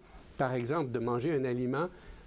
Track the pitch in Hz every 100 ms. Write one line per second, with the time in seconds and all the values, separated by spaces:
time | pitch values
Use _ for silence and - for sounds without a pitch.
0 | - - - - 131 127 120 165 131 120
1 | 117 120 143 147 131 123 123 131 180 -
2 | - -